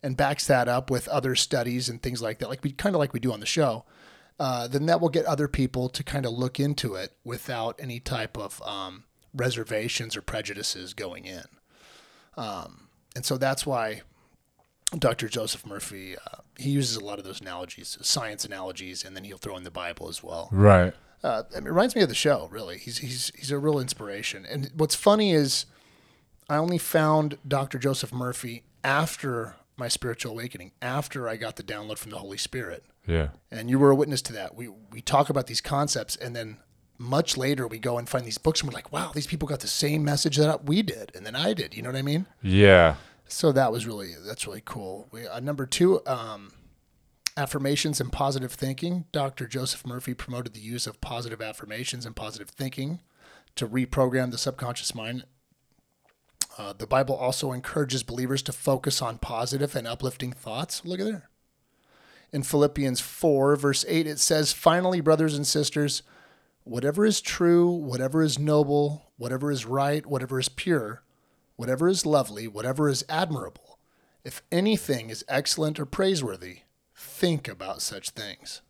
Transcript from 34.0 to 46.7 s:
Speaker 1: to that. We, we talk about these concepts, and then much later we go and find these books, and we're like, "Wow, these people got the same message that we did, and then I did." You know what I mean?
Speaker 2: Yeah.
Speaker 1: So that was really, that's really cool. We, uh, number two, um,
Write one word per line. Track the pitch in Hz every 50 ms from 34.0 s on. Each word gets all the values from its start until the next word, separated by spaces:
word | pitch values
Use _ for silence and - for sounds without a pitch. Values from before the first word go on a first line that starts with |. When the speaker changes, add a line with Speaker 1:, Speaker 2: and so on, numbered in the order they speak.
| 147 151 139 123
Speaker 1:
to | - - 113
that. | 104 95 82 -
We, | 107 123 117
we | 98 - - - - 117
talk | - - - 139 147 -
about | - 139 127 -
these | 117 -
concepts, | - - 147 139 147 143 - 127 107 - -
and | - - 123 120
then | 117 113 110 107 - _ _ _ _ _ _ _ _
much | 123 120 131 147 165 - -
later | 131 127 135 143 131 127
we | 113 113 113
go | 107 127 120 120
and | 120 -
find | - 127 120
these | 113 107 -
books, | - 160 156 -
and | - 139
we're | 120
like, | - - -
"Wow, | - - 180 -
these | - 151 143
people | - - 151 156 147
got | 147 139
the | -
same | - - - - - 151 156 151
message | 147 143 139 - 156 139
that | 147 151 151 156 - 143
we | 139 151 202
did, | 220 175 - 113 104 - -
and | 90 95
then | 110 113
I | 131 156 196 220
did." | 175 - - -
You | 110
know | 117 127
what | 127 135
I |
mean? | 135 143 147 165 190 - _ _
Speaker 2:
Yeah. | - 95 92 98 104 98 95 90 85 80 76 - - - - _ _
Speaker 1:
So | _ - - - 160
that | 135 135 135 117
was | 110 120 107
really, | 117 110 104 98 90 85 76 87
that's | 104 107 - -
really | 107 95 90 -
cool. | - - 104 98 95 95 98 110 -
We, | - 113 120
uh, | 101 - 120
number | 123 143 147 139 135
two, | 131 - - 175 185 190 - -
um, | - 131 120 117 113 107 101 101 95 - - - -